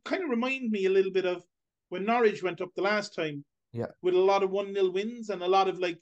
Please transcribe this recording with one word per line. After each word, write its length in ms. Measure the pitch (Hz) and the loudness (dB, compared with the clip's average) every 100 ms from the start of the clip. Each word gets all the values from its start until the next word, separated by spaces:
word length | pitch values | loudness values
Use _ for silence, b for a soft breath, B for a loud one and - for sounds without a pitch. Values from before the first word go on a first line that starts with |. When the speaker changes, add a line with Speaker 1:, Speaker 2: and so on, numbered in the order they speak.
| - | -6
Speaker 1:
kind 180 | 339 | -4
of 60 | 339 | -2
remind 420 | 233 254 269 240 | -2 -2 -4 -2
me 140 | 208 190 | 0 2
a 40 | |
little 220 | 196 190 | 4 2
bit 140 | 190 180 | 0 -2
of 180 | 175 - _ _ _ _ | -4 -8 _ _ _ _
when 160 | 180 202 | -4 0
Norwich 360 | 240 220 185 | 2 2 2
went 200 | 180 165 | -4 -4
up 80 | 185 - | -6 -2
the 60 | |
last 320 | 196 214 202 | 0 0 -2
time. 300 | - 156 143 - _ _ | -4 -6 -6 -12 _ _
Speaker 2:
Yeah. 140 | 113 117 - | -8 -8 -4
Speaker 1:
With 140 | 180 180 | 0 4
a 40 | |
lot 220 | 190 196 | 4 4
of 80 | 190 | 2
one 240 | 196 202 | -2 -4
nil 180 | 196 185 | 0 0
wins 380 | 185 220 240 214 | 0 -4 -6 -8
and 140 | 185 | -4
a 40 | 180 | 2
lot 200 | 190 190 | 4 4
of, 100 | 175 | 0
like, 200 | 180 165 | -4 -6